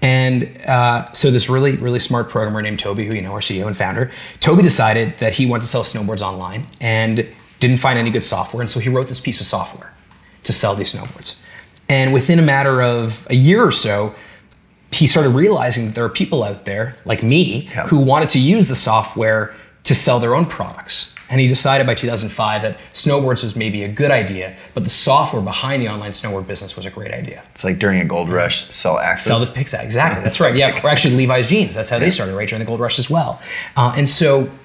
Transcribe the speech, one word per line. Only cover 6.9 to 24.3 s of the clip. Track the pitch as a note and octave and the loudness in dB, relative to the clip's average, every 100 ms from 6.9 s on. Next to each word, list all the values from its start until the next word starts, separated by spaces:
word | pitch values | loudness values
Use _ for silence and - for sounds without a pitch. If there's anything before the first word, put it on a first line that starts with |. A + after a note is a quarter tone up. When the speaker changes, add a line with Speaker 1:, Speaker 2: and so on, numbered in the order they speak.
| A2 A2+ A2 A2 - - _ | 0 0 0 -2 -8 -20 _
Speaker 1:
didn't | B2 B2 | 2 2
find | C3 B2 | 2 0
any | A#2 | 0
good | A2+ | -2
software. | - - - A#2 | -2 -4 -4 -6
And | A#2+ | -4
so | - | -4
he | A#2 | 0
wrote | C3 C3+ | -2 -2
this | C3 | -6
piece | - A2+ | -6 -4
of | G2+ | -2
software | G2 F2 - - - _ - _ - | -2 -6 -12 -20 -20 _ -20 _ -18
to | - | -4
sell | - G#2+ | 0 0
these | G2+ F#2+ | -2 -4
snowboards. | - G2 - - - - - - _ _ | -8 -12 -12 -12 -12 -18 -20 -20 _ _
And | C3+ C3 | 0 4
within | C3+ B2+ E3+ | 2 4 4
a | |
matter | D#3+ C#3 C#3 C3 | 6 4 2 2
of | B2 A#2+ A#2 A2 - | 2 0 -2 -6 0
a | B2+ | 4
year | C3+ G3+ | 6 6
or | A3 | 4
so, | - A2+ G#2 G#2+ - - - _ _ _ _ _ | 2 0 -2 -2 -6 -20 -20 _ _ _ _ _
he | - D3+ | 0 2
started | E3+ C#3+ | 4 2
realizing | B2 F#3 F#3 B2 A#2+ A2+ | 4 4 2 0 -2 -4
that | |
there | A2 | -4
are | A#2 | -4
people | - G3 D3+ | -4 -2 -2
out | G#2 G2+ - | -2 -6 -8
there | G2 A#2+ B2+ - | -6 -6 -8 -6
like | A2 | -2
me | A2+ D3 F#3 A2 - | 2 4 2 -2 -8
Speaker 2:
Yeah. | - - | -8 2
Speaker 1:
who | D3+ | 4
wanted | C3 C#3 D#3 | 4 4 2
to | C3 | 2
use | C3 A3 D#3+ | 4 4 4
the | B2+ | 2
software | - A2 - - A2 A2 G#2 - - _ | 2 2 0 -2 0 0 -2 -10 -20 _
to | - | 0
sell | C3+ - B2 | 2 4 2
their | A#2 | 2
own | C3 E3+ | 2 0
products. | - - - - - - - - | -4 -10 -10 -6 -6 -6 -12 -4
And | C3 | 2
he | C3 | 2
decided | B2 C#3 C#3 B2+ | 2 2 2 2
by | A2+ | 0
two | A#2+ | -2
thousand | A#2 G#2 | -4 -6
five | - A2 G#2+ | -4 -2 -2
that | G#2+ F#2 - | -4 -8 -12
snowboards | - - C#3+ C3+ B2 | -4 0 2 2 0
was | A#2 G#2 | -2 -4
maybe | A2 G#2 | -4 -4
a | G2+ | -6
good | G#2 C#3+ | -2 2
idea, | C3+ G2 | 2 0